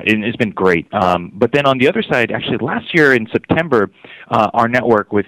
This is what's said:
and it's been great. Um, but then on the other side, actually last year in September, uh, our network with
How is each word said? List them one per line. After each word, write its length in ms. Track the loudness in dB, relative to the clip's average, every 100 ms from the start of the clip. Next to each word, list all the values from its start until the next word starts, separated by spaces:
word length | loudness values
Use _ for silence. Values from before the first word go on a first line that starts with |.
| 0
and 180 | 0
it's 140 | -2 -4
been 140 | -4
great. 340 | 0 0 0 -2
Um, 380 | -2 0 0 -4
but 200 | -4 -2
then 120 | 0 0
on 140 | 2
the 80 | 0
other 160 | 0
side, 280 | -2 -2 -2
actually 260 | -4 -6 -6
last 340 | -4 -6 -4
year 200 | 2 4
in 140 | 4 0
September, 580 | -6 -2 -2 0 0 0 _ -20 -20 -4
uh, 220 | -2 0
our 140 | 0 2
network 440 | 2 2 2 2
with 140 | -4